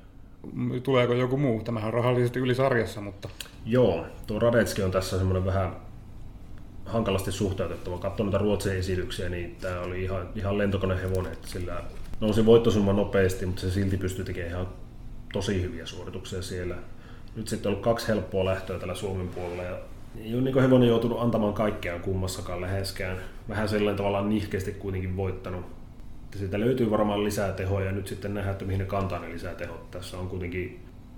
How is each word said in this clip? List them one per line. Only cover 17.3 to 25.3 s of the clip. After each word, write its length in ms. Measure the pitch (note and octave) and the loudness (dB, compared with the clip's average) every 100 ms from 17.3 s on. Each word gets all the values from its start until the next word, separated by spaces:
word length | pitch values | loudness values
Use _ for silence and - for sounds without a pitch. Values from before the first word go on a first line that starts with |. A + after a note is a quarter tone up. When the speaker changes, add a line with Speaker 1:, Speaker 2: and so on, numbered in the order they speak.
| - | -10
Speaker 2:
Nyt 120 | G#2 | -6
sitten 200 | G#2+ G#2 | -2 0
on 40 | |
ollut 120 | G2 | 0
kaksi 240 | A#2 A2+ - | 2 2 2
helppoa 360 | G#2+ F#2+ G2 | 0 0 0
lähtöä 340 | F#2 F#2+ - F2+ | 0 0 -4 -6
tällä 160 | F2+ | -6
Suomen 340 | F2 G2+ F#2 F2+ | -4 -4 -4 -4
puolella, 340 | F2+ F2+ F2 | -6 -6 -6
ja 160 | F2+ F2+ - - - G#2+ | -6 -8 -10 -12 -12 -10
ei 140 | A2 | -4
ole 80 | A#2+ | 0
niinku 180 | C3 C3 | 2 4
hevonen 280 | C3 B2+ A#2+ | 8 8 8
joutunut 320 | A2+ A#2 A2+ | 6 2 2
antamaan 340 | A#2+ A2 G#2 | 2 2 2
kaikkeaan 460 | G2 G#2+ G2 F2+ F2 | 2 0 0 -4 -4
kummassakaan 600 | F#2 F#2 F2+ - F#2 F2 | -2 -2 -2 -4 -6 -4
läheskään. 560 | F#2 F#2+ F#2+ - F#2 F#2 - - - | -2 -2 -2 -4 -4 -4 -8 -10 -6
Vähän 200 | G#2+ G#2+ | -2 2
sellainen 280 | G#2 G#2 G2 | 2 2 2
tavallaan 320 | G2+ G2+ G#2 | 2 2 2
nihkeästi 440 | G#2+ F#2 G2 F#2 | 2 0 -2 -4
kuitenkin 440 | G2 G2 F#2+ F#2 F2+ | -6 -4 -4 -2 -2
voittanut. 480 | F#2+ | -2